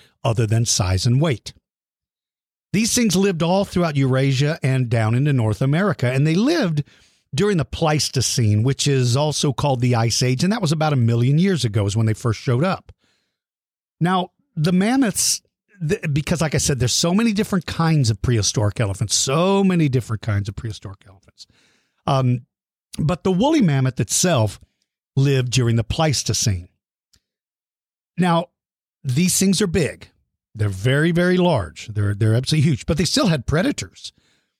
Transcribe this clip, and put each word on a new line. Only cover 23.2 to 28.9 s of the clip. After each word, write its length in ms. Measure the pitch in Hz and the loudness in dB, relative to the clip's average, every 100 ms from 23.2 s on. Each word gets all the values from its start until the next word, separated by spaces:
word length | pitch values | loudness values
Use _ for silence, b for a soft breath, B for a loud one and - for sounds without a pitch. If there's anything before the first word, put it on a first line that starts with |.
the 80 | 190 | 0
woolly 320 | 180 269 320 | 2 2 4
mammoth 380 | 190 139 131 - | 4 2 0 -2
itself 580 | 117 - 180 147 107 - - _ _ _ _ | -4 0 2 2 0 -2 -18 _ _ _ _
lived 380 | - 139 135 127 | 0 2 2 0
during 240 | 120 120 117 | 0 2 2
the 80 | |
Pleistocene. 840 | 117 - 160 127 - 104 - 90 85 _ _ _ _ _ _ _ _ _ _ _ _ _ _ - | 0 0 0 0 -2 -2 -2 -2 -6 _ _ _ _ _ _ _ _ _ _ _ _ _ _ -2
Now, 280 | 180 170 170 _ _ _ _ | 0 0 -2 _ _ _ _